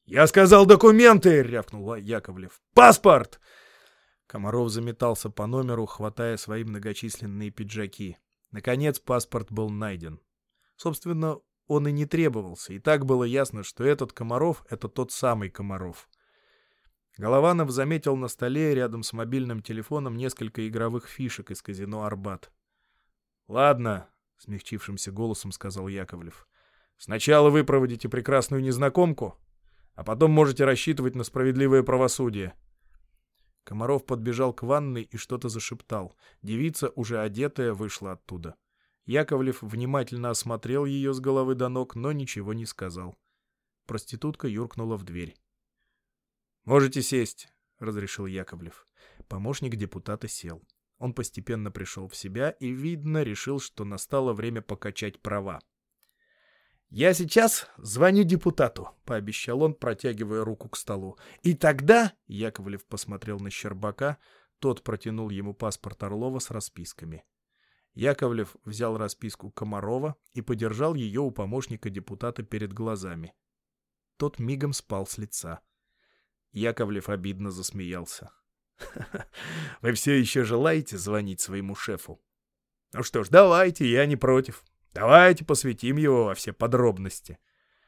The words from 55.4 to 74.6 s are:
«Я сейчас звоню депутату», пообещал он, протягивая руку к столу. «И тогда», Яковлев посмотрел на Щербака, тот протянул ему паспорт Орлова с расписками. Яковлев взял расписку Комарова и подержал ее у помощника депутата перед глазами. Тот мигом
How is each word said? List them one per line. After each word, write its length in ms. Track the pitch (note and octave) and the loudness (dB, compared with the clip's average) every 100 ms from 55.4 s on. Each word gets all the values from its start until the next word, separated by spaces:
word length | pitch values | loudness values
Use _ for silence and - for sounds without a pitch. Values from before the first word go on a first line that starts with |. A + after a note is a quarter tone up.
| G2 D#2+ _ _ _ _ _ _ _ _ _ _ _ _ _ | -8 -12 _ _ _ _ _ _ _ _ _ _ _ _ _
«Я 240 | G#2 E3 | 2 2
сейчас 540 | F3 E3+ A3+ A3+ - - - | 2 2 4 4 2 -6 -16
звоню 440 | G#2+ A2+ F3+ G3+ | -8 4 4 6
депутату», 680 | F3 F3+ F3+ - B2+ - - _ | 4 2 0 0 -2 -2 -16 _
пообещал 580 | - A2+ G2+ - - B2+ | -8 -8 -6 -10 -6 0
он, 120 | D#3 | 0
протягивая 680 | D3+ A#2+ G#2+ C3 A2 G#2+ A2 | -2 -6 -6 -6 -6 -6 -4
руку 240 | A2 G#2+ A2+ | -6 -8 -12
к 80 | - | -14
столу. 420 | - G2 F#2+ - - - | -10 -10 -10 -14 -20 -4
«И 120 | F3 | -2
тогда», 580 | D#3+ D#3 C#3 D3 A3+ A3 _ - | 2 2 2 6 6 4 _ -14
Яковлев 580 | G2+ A2 - G2 G2+ - | -8 -8 -8 -12 -12 -12
посмотрел 540 | G2+ - G2 - G2+ | -12 -10 -12 -10 -10
на 100 | G2 | -10
Щербака, 680 | - G#2 F#2+ G#2 - C#3 D3 _ _ _ - | -10 -10 -8 -8 -6 -6 -6 _ _ _ -6
тот 240 | C#3 A#2 | -4 -4
протянул 460 | - G#2+ A2+ A2 A2 | -6 -8 -8 -8 -8
ему 240 | G2 G2+ | -8 -10
паспорт 460 | G2 A2 - - - | -8 -8 -8 -12 -12
Орлова 340 | G2+ G#2 B2+ C3 | -8 -6 -6 -6
с 140 | - | -10
расписками. 720 | A2 - - E2+ - D#2+ D#2 _ _ _ _ _ _ _ | -10 -12 -14 -18 -16 -16 -16 _ _ _ _ _ _ _
Яковлев 640 | - B2+ C#3 C3 A#2 G2+ - | -6 -4 -2 -2 -4 -8 -10
взял 320 | - G#2+ A#2 A2 | -14 -8 -6 -4
расписку 540 | G#2 - A2+ - F#2+ | -8 -10 -14 -14 -18
Комарова 640 | - A2 G2+ G2+ B2+ D3+ C#3+ _ | -12 -10 -8 -6 -6 -6 -10 _
и 80 | A#2+ | -14
подержал 540 | G#2+ A2+ A2+ G#2+ D#3 | -8 -4 -4 -2 -4
ее 300 | D#3 A2 A2 | -2 -4 -4
у 60 | C#3 | -4
помощника 600 | A2 G2 B2+ - A2 A2 | -4 -8 -6 -8 -10 -10
депутата 520 | G2 - G2 A#2+ A#2 | -12 -12 -10 -10 -10
перед 300 | G#2 G#2+ G#2 | -10 -8 -8
глазами. 640 | G2+ A2+ G#2 F#2 E2+ E2 _ _ _ _ _ _ _ _ - | -8 -8 -8 -10 -12 -16 _ _ _ _ _ _ _ _ -8
Тот 220 | C#3+ - | -8 -6
мигом 340 | A#2 C3+ | -6 -4